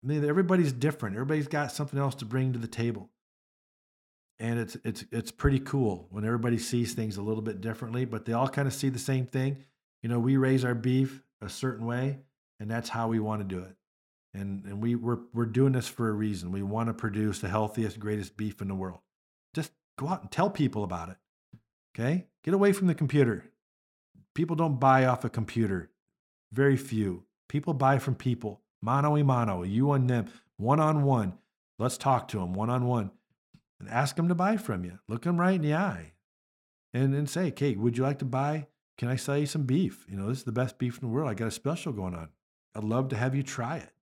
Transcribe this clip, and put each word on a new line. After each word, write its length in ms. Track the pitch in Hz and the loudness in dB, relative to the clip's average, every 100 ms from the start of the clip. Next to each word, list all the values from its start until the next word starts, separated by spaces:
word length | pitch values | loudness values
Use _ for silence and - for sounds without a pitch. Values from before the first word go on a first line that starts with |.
I 40 | 127 | 0
mean, 180 | 151 147 | 0 4
everybody's 480 | 160 180 185 160 | 4 6 6 4
different. 420 | 123 147 147 110 101 | 4 0 0 -4 -4
Everybody's 320 | 131 156 143 | 0 0 0
got 240 | 151 143 | -2 -2
something 280 | - 143 139 | -4 -4 0
else 160 | 139 - | -2 -2
to 100 | 110 | -4
bring 280 | 127 131 | 0 0
to 60 | 120 | 0
the 80 | 113 | -4
table. 440 | - 117 104 - _ _ _ _ _ _ _ _ _ _ _ _ _ | -2 -2 -2 -10 _ _ _ _ _ _ _ _ _ _ _ _ _
And 200 | 113 117 | -4 -2
it's, 180 | 110 117 | -4 -6
it's, 220 | 120 104 - | -8 -8 -6
it's 200 | 117 113 | -6 -6
pretty 280 | - 143 135 | 0 2 2
cool 480 | 135 139 117 90 87 | 0 0 0 -2 -8
when 160 | 98 107 | -6 -2
everybody 320 | 120 120 117 | 0 0 0
sees 360 | - 120 113 | 0 -2 -2
things 240 | - 110 98 | -2 -4 -4
a 40 | |
little 220 | 104 110 | -4 -4
bit 180 | 107 98 | -4 -6
differently, 440 | 113 110 117 120 127 | -6 -6 -6 -4 -4
but 200 | 110 - | -6 -2
they 80 | |
all 140 | 117 131 | 0 0
kinda 240 | 143 135 | 0 -2
see 180 | - 135 | 0 -2
the 80 | 127 | -2
same 300 | - 131 123 | -2 -2 0
thing. 360 | 131 135 139 - _ _ _ | -2 -2 -4 -12 _ _ _
You 80 | 117 | -2
know, 100 | 120 | 0
we 180 | 120 135 | 4 4
raise 280 | 131 131 127 | 4 4 2
our 80 | |
beef 480 | 120 123 127 135 - _ _ | 0 2 2 2 -2 _ _
a 80 | 101 | -12
certain 360 | - 131 113 117 | -4 -4 -4 -4
way, 360 | 120 135 135 - _ _ _ | -2 -2 -4 -12 _ _ _
and 120 | 107 | -6
that's 180 | 117 117 | -4 -4
how 200 | 113 117 | -2 0
we 100 | 113 | 0
wanna 240 | 107 107 | 0 -2
do 160 | 98 92 | -4 -6
it. 160 | 92 - _ _ _ _ _ | -8 -18 _ _ _ _ _
And, 320 | 98 98 98 98 | -10 -8 -8 -8
and 160 | 101 | -4
we, 140 | 117 120 | 0 0
we're, 240 | 117 120 - | 0 -2 -4
we're 140 | 117 113 | -2 0
doing 280 | 110 135 | 4 4
this 140 | 127 117 | 4 -2
for 220 | - 117 | -2 0
a 40 | |
reason. 380 | 104 107 95 87 | 2 0 -2 -4
We 120 | 98 | -4
wanna 300 | 98 107 113 | -2 -2 -2
produce 460 | 110 110 101 107 95 | -2 -4 0 0 -2
the 100 | 92 | -2
healthiest, 500 | 107 107 - 110 101 | 0 0 -2 -4 -4
greatest 360 | 104 107 95 - | -4 -4 -6 -6
beef 260 | 107 98 | -6 -6
in 40 | 98 | -6
the 60 | |
world. 280 | 95 95 87 _ _ _ _ _ | -4 -6 -10 _ _ _ _ _
Just 200 | - 156 _ _ - | -8 -8 _ _ -8
go 100 | 143 | -4
out 140 | 185 | -4
and 100 | 95 | -4
tell 180 | - 190 | 0 2
people 340 | 202 143 107 | 4 2 2
about 260 | 98 87 82 | -4 -4 -8
it. 80 | 95 _ _ _ - _ _ _ | -14 _ _ _ -20 _ _ _
Okay? 320 | - 117 180 - _ | -4 0 0 -4 _
Get 140 | - 196 | 0 6
away 160 | 202 | 6
from 160 | 196 185 | 6 4
the 80 | 160 | 2
computer. 560 | 143 147 123 98 - _ _ _ _ _ _ _ _ | 2 4 4 2 -6 _ _ _ _ _ _ _ _
People 220 | - 165 160 | -4 0 2
don't 240 | 165 135 | 2 4
buy 240 | 135 131 | 6 8
off 220 | 131 123 120 | 6 2 -2
a 40 | |
computer. 600 | - 107 117 110 95 82 _ _ _ _ _ _ | -4 -2 0 2 0 -4 _ _ _ _ _ _
Very 240 | 107 139 135 | 4 4 4
few. 480 | - 110 101 90 - _ _ | 0 -2 0 -2 -10 _ _
People 240 | 147 143 | -4 -2
buy 260 | 143 135 135 | 2 4 4
from 160 | 139 123 | 2 -2
people. 460 | 127 120 107 98 _ _ | 0 -2 -4 -10 _ _
Mano 360 | 107 135 147 151 | 0 2 4 4
a 60 | 143 | 4
mano, 380 | 127 113 92 | 4 2 0
you 280 | 90 107 139 | 0 2 2
and 180 | 139 127 | 4 2
them, 180 | 120 101 - _ - | 2 -2 -10 _ -6
one-on-one. 840 | 107 151 156 151 139 127 98 92 _ _ _ _ | 2 4 4 4 4 4 2 -4 _ _ _ _
Let's 200 | 123 - | -4 0
talk 320 | 139 127 - | 2 2 0
to 120 | 107 | -4
'em 120 | 90 | -4
one-on-one 580 | 92 110 123 123 123 95 _ _ _ _ _ _ _ | -2 -2 0 0 0 -2 _ _ _ _ _ _ _
and 120 | 98 | -4
ask 280 | 117 139 - | 0 0 0
'em 120 | 170 | 0
to 60 | 175 | 2
buy 200 | 185 220 | 2 0
from 300 | 214 98 90 | -2 -4 -4
you. 140 | 90 - | -10 -8
Look 180 | 117 170 | -6 -2
'em 100 | 175 | 2
right 180 | 180 190 | 2 2
in 60 | |
the 120 | 151 | 2
eye 400 | 151 196 92 80 _ _ _ _ _ _ _ _ | 2 0 -4 -10 _ _ _ _ _ _ _ _
and, 200 | 120 135 | 0 2
and 160 | 139 147 | 2 -2
say, 220 | 170 180 | -2 -2
"Kate, 260 | - 143 101 | 0 -2 2
would 200 | 120 117 | 0 2
you 60 | |
like 160 | 135 139 | 0 0
to 60 | 135 | -2
buy? 420 | 131 143 156 143 _ _ - | -2 0 -2 -6 _ _ -6
Can 120 | 120 | -2
I 80 | 127 | -2
sell 200 | - 143 | 0 0
you 80 | 147 | 0
some 200 | 156 131 | -2 2
beef? 400 | 135 185 - - | 2 2 -4 -12
You 80 | 98 | -6
know, 140 | 98 | -4
this 80 | 131 | -4
is 60 | - | -4
the 80 | |
best 240 | 113 127 - | -2 -2 -2
beef 180 | 127 120 | -4 -4
in 60 | |
the 120 | 123 | -4
world. 160 | 120 151 | -2 -2
I 40 | |
got 160 | 101 113 | -2 -4
a 20 | |
special 400 | - 139 170 175 | -2 -4 -4 -4
going 240 | 107 92 87 | -4 -4 -6
on. 140 | 80 _ _ _ _ | -12 _ _ _ _
I'd 120 | 107 107 | -6 0
love 240 | 117 131 | 0 0
to 80 | 120 | 0
have 180 | 127 135 | 0 -2
you 80 | |
try 360 | 139 - 120 160 | -4 -6 -6 -6
it." 140 | - _ | -10 _